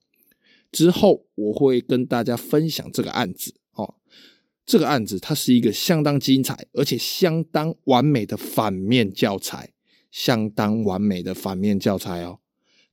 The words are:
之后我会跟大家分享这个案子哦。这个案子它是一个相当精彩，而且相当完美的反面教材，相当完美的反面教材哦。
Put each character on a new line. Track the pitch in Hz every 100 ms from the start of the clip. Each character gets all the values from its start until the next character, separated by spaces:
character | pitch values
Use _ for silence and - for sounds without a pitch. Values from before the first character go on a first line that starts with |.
| _ _ _ _ _ _ _
之 | - 165
后 | - 202 156 _ -
我 | 104
会 | 110 135 123
跟 | - 127 123
大 | 120
家 | 113 120
分 | - 151 160
享 | - -
这 | -
个 | 101
案 | - 104
子 | - - - _
哦。 | - 104 - _ - - _ _ _ -
这 | 226
个 | 135
案 | 143 98
子 | 95
它 | - 151
是 | -
一 | 123
个 | 113
相 | 101 - 165
当 | 147 143
精 | - 135
彩， | 127 127 -
而 | 123 139
且 | 120
相 | - - 185 165
当 | 156 156 160 -
完 | - 123 147
美 | 131 104
的 | 107
反 | - - 107
面 | 92 95 127 104
教 | - 113 98
材， | - - - _ _ _ _
相 | - - 117 107
当 | 110 104 110
完 | 104 92
美 | 104 90
的 | 85
反 | 92 98 92
面 | 104 98
教 | 107 92
材 | - 87
哦。 | 87 - _ _ _ _ _